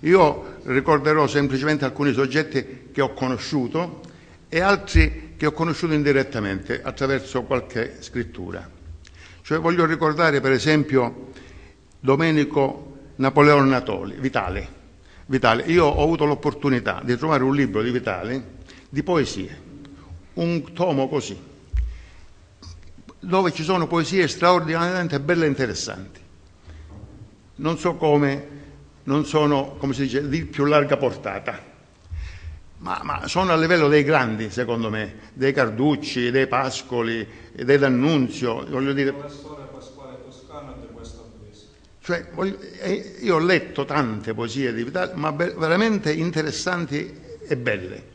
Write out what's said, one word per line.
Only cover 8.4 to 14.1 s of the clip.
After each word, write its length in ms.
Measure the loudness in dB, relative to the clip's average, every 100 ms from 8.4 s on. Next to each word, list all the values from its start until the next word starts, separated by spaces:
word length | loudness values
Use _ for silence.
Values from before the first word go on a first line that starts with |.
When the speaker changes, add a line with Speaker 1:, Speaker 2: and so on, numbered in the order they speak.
| -12 -12 -14 -20 -18 -18 -20 -20 -20 -20
Speaker 1:
Cioè 180 | -4 0
voglio 260 | 2 4 2
ricordare 560 | 4 0 4 4 4
per 100 | 2
esempio 800 | 2 4 2 4 2 2 -4 -18 -18 -20 -20 -20 -20 _ -4
Domenico 1000 | 2 4 4 4 2 2 0 -2 -14 -20 -20 -2
Napoleone 520 | 2 6 8 8 6
Natoli, 460 | 4 0 -6 -6